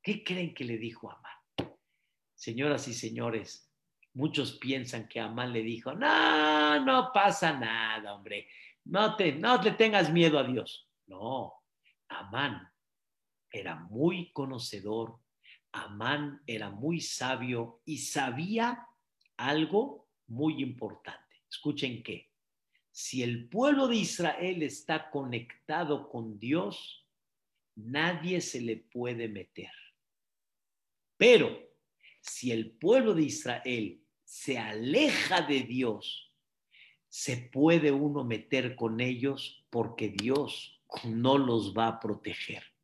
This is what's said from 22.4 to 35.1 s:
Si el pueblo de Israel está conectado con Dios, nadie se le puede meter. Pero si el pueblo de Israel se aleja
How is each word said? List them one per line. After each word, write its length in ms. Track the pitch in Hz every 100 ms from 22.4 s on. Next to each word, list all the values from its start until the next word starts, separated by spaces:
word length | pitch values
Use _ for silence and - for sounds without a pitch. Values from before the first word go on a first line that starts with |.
| _ _ _ _ _
Si 320 | - - 131
el 240 | 120 120 -
pueblo 400 | 190 277 277 262
de 100 | 233
Israel 680 | 170 - 165 - 180 175
está 460 | 147 - - 156 -
conectado 1000 | 147 131 120 120 - - 156 160 143 -
con 300 | 120 113 104
Dios, 680 | 120 160 202 - - - _ _ _ _ _ _ _ -
nadie 680 | 110 139 165 175 170 180
se 180 | - 127
le 180 | 117 110
puede 500 | _ 123 123 117 117
meter. 440 | 101 - - - - - _ _ _ _ _ _ _ _ _ _ _ _ _
Pero 420 | 226 226 127 - - _ _ _ - _
si 320 | - - 123
el 200 | 113 113
pueblo 420 | _ 165 262 226
de 100 | 165
Israel 800 | 147 - 127 120 127 120 101 - _ _
se 340 | - - - 123
aleja 840 | 110 107 120 202 302